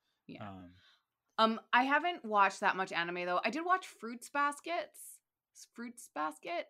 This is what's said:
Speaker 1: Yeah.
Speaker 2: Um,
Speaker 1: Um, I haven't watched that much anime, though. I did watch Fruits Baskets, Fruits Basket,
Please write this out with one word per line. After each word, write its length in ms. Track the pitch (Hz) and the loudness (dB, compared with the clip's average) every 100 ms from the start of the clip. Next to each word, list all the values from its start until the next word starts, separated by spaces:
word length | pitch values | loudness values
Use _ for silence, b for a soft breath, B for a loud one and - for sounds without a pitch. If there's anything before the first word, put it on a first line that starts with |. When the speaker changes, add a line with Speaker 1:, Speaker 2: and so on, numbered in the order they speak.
| _ _ - | _ _ -16
Speaker 1:
Yeah. 120 | - | -14
Speaker 2:
Um, 360 | 104 95 90 92 b b _ _ _ - | -12 -14 -16 -20 b b _ _ _ 4
Speaker 1:
Um, 240 | 220 226 - | 4 4 0
I 100 | 240 | 2
haven't 420 | 262 294 339 349 220 | 4 2 2 -4 0
watched 360 | 208 196 196 | 4 4 4
that 140 | 196 185 | 0 2
much 140 | 185 | 0
anime, 340 | 170 170 180 180 | -2 -2 -2 0
though. 160 | 180 | 0
I 60 | 226 | 0
did 160 | 269 349 | 0 2
watch 220 | 370 - | 0 0
Fruits 420 | - 220 240 - | -12 -12 -12 -6
Baskets, 920 | 285 285 285 339 349 - - - - _ _ _ - - | 0 0 -2 -4 -4 -6 -10 -18 -20 _ _ _ -20 -18
Fruits 360 | - - - - - | -14 -14 -14 -10 -4
Basket, 520 | - 302 - 339 | -4 -4 -6 -6